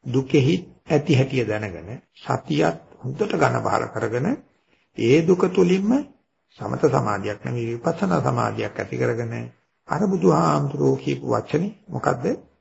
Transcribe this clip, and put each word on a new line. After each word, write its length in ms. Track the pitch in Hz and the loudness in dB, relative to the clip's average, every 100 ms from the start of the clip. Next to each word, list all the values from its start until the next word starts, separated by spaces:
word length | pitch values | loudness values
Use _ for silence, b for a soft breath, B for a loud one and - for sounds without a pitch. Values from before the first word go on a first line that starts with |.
| 131 | -2
දුකෙහි 480 | 127 135 151 131 180 - - | -2 2 2 4 0 -4 -20
ඇති 280 | - 147 147 | 0 0 4
හැටිය 300 | 131 127 131 | 2 4 0
දැනගෙන 460 | 107 107 104 85 85 135 _ _ | -2 -4 -6 -10 -12 -14 _ _
සතියත් 640 | - - - 151 160 170 - - | -6 -6 -2 0 0 -2 -14 -12
හොඳට 360 | 127 135 - | -10 -4 -2
ඝන 240 | 175 127 123 | 2 2 2
බහල 240 | 107 101 113 | 0 -2 -2
කරගෙන 380 | - 110 120 165 294 - _ _ _ _ - | -4 -4 -2 -2 -4 -8 _ _ _ _ -2
ඒ 200 | 113 143 | 4 4
දුක 220 | 165 180 185 | 4 2 2
තුලින්ම 420 | 180 175 190 202 269 294 _ _ _ _ _ | 4 4 4 2 0 -2 _ _ _ _ _
සමත 240 | 101 131 151 | -8 0 2
සමාධියක් 500 | 135 113 101 101 104 | 2 2 -2 -4 -6
නෙවෙයි 280 | 135 120 117 | -6 -4 -4
විපස්සනා 520 | 117 165 170 196 165 | -2 -4 -2 0 0
සමාධියක් 540 | 131 123 113 107 107 | 0 0 -2 -2 -6
ඇති 220 | - 101 123 | -6 -8 -4
කරගෙන 380 | 123 117 117 117 120 _ _ _ - | -2 -2 -6 -8 -10 _ _ _ -6
අර 140 | 156 | -2
බුදුහාමුදුරෝ 920 | 202 190 180 156 165 147 143 143 139 135 | 0 2 4 4 2 0 -2 0 0 0
කියපු 300 | 147 135 131 | -2 -4 -2
වචනේ 460 | 113 - 151 196 - | -2 0 -2 -2 -8
මොකද්ද? 400 | - - - 131 143 320 - _ | -12 -4 -2 -2 -2 -4 -8 _